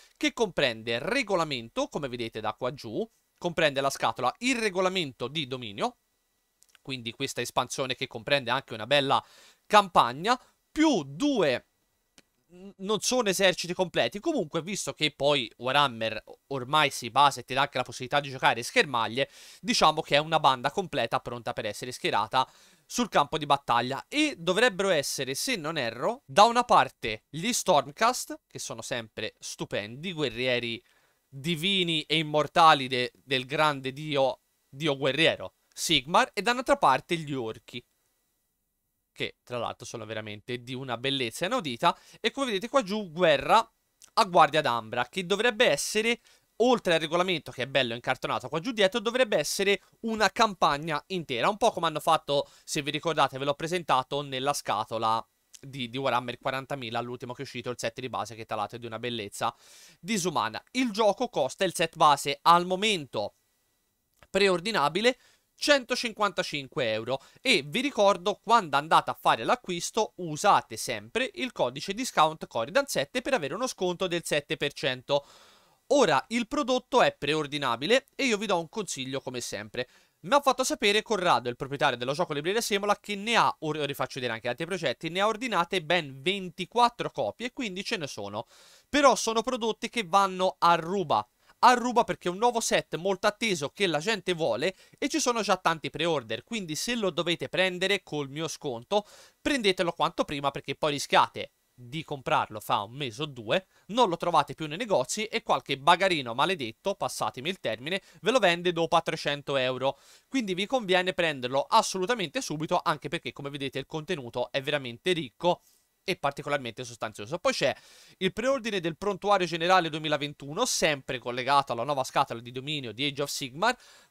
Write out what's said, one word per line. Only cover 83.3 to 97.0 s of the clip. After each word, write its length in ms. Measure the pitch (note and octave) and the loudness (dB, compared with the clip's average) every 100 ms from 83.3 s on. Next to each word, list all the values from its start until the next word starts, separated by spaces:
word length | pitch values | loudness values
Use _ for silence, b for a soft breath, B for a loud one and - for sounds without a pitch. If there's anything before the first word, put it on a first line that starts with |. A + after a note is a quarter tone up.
| A3 | 2
ha, 180 | C#3+ - | 2 0
ora 240 | D#3 D3+ | -4 -4
vi 100 | C#3+ | -4
faccio 200 | C#3 C3 | -4 -6
vedere 180 | - B2 | -4 -4
anche 160 | A2+ A#2+ | -4 -4
altri 180 | B2 E3 | -4 -6
progetti, 440 | F#3+ D3+ A#2+ E3 | -4 -4 -4 -4
ne 100 | F3 | 0
ha 80 | G3+ | 0
ordinate 520 | G#3+ B3 F#3+ E3+ F#3+ | 0 -2 0 0 -2
ben 420 | D#3 F3 D3 C3+ | 0 0 -2 -6
ventiquattro 920 | C#3 G3+ F#3 - F3 A3+ A#3+ - D3 | -4 -2 -4 -8 -4 2 2 2 -6
copie, 400 | - A2 - A#3+ | -4 -4 -4 -8
quindi 320 | - A#3 F#3 | -6 -8 -8
ce 140 | G3+ A3 | -6 -6
ne 100 | C#3+ | -6
sono. 400 | - G2+ G#2 - b b b _ | -8 -8 -8 -8 b b b _
Però 260 | C#4+ C#4+ | 4 6
sono 280 | G#3+ - A3+ | 4 2 -2
prodotti 460 | A3 B3+ A3+ G#3+ A#3 | -2 -2 -2 -4 -6
che 140 | A#3+ | -6
vanno 520 | F#3 F#3 G3 F#3 F#3 - | 0 2 2 2 -2 2
a 160 | E3+ | 4
ruba. 500 | E3+ D#3+ G3+ E3 A2+ - b b _ | 4 2 -4 0 0 -2 b b _
A 100 | A#3 | 6
ruba 280 | B3 A#3+ A#3+ | 6 4 0
perché 240 | A3 E3+ F3+ | 0 -2 -4
è 40 | |
un 60 | F3+ | 0
nuovo 200 | A#3+ A3+ | 0 2
set 380 | - G3 - D3+ | 2 0 0 -4
molto 320 | F#3 F#3+ - | -2 0 0
atteso 400 | - A3+ F3 C#3 | 0 0 0 -4
che 180 | - G3 | -2 0
la 140 | D3+ | 0
gente 320 | E3 A3 F3+ | 0 -2 -2
vuole 420 | E3+ D#3 A2 D#3+ b b _ | -2 0 0 -2 b b _
e 100 | C#4+ | -4
ci 120 | D#4+ | 0
sono 220 | B3+ A#3 | 0 0
già 140 | G#3 F#3+ | 0 0
tanti 340 | F3 D#3+ C#3 | 2 -2 -4
pre-order, 520 | D3 E3 D3+ A2+ A2+ | -2 0 0 -2 -6
quindi 320 | - A3+ F3+ | -6 -8 -6
se 220 | D3+ - | -6 -4
lo 140 | A#3+ | -2